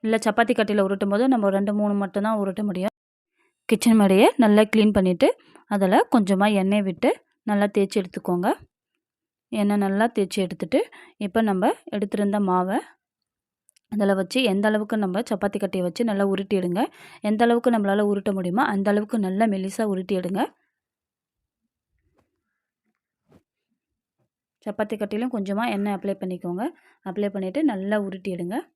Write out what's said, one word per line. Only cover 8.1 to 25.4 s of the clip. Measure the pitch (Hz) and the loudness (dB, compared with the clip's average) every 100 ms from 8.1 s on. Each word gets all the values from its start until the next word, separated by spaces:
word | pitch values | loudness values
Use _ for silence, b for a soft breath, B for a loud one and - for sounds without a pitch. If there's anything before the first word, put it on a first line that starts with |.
| - - 175 190 311 - _ _ _ _ _ _ _ _ 220 | -8 -4 -2 0 -2 -6 _ _ _ _ _ _ _ _ -2
எண்ணெய் | 202 208 | 0 2
நல்லா | 196 196 226 233 | 0 0 0 0
தேய்ச்சி | 190 - 185 | -4 -2 -4
எடுத்துட்டு, | 175 170 277 466 B B B 202 | -4 -2 -2 -2 B B B -4
இப்ப | 226 220 | 0 0
நம்ம | 190 214 440 - 208 | 2 0 -2 -6 -6
எடுத்திருந்த | 202 202 202 208 196 | -4 -2 -2 0 0
மாவை | 185 180 226 - _ _ _ _ _ _ _ _ _ _ | 0 0 -2 -6 _ _ _ _ _ _ _ _ _ _
அதுல | 208 196 190 | -2 0 0
வச்சு | 185 254 247 | 0 0 0
எந்த | 190 214 | 2 2
அளவுக்கு | 214 214 226 | 0 -2 -2
நம்ம | 202 185 240 | -2 -2 -4
சப்பாத்தி | 202 202 202 | -2 -2 -2
கட்டையை | 190 185 180 | -4 -2 -4
வச்சு | 170 233 | -2 -2
நல்லா | 196 196 | 0 0
உருட்டி | 190 196 196 | -2 -2 -2
எடுங்க. | 180 175 247 B B B 208 | 0 -2 -2 B B B -4
எந்த | 214 233 | 2 2
அளவுக்கு | 233 240 233 | 2 2 0
நம்மளால | 202 196 208 | 0 0 0
உருட்ட | 202 196 196 | -2 -2 -4
முடியுமோ, | 180 185 294 | -2 -2 0
அந்த | 202 196 | 0 0
அளவுக்கு | 208 208 233 190 | 0 0 -2 -2
நல்லா | 190 226 | 0 0
மெலிசா | 196 190 196 214 | 0 -4 -4 -4
உருட்டி | 190 185 196 | -4 -2 -4
எடுங்க. | 180 196 269 _ _ _ _ _ _ _ _ _ _ _ _ _ _ _ _ _ _ _ _ _ _ _ _ _ _ _ _ - _ _ _ _ _ _ _ _ _ _ _ _ - | -2 -4 -4 _ _ _ _ _ _ _ _ _ _ _ _ _ _ _ _ _ _ _ _ _ _ _ _ _ _ _ _ -20 _ _ _ _ _ _ _ _ _ _ _ _ -12
சப்பாத்தி | 202 214 214 | -6 -4 -4
கட்டையிலும் | 208 214 247 | -6 -4 -4
கொஞ்சமா | 240 | -4